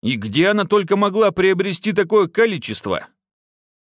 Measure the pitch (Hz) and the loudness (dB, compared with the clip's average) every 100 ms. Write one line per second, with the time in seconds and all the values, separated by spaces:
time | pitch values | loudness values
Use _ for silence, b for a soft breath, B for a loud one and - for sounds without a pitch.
0 | 110 127 104 113 185 208 190 208 185 202 | -4 -4 -4 0 0 0 2 0 2 0
1 | 202 190 214 185 185 185 190 175 214 185 | 0 2 0 2 0 2 -2 -2 -4 -2
2 | 175 214 185 - 226 180 - - 104 87 | 2 2 2 2 0 0 -6 -8 -4 -6
3 | - _ _ _ _ _ _ _ _ | -6 _ _ _ _ _ _ _ _